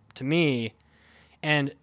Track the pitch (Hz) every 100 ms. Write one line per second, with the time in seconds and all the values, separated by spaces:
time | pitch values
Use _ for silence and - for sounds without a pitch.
0 | - - 131 165 156 123 113 - _ _
1 | _ - _ _ 151 147 139 -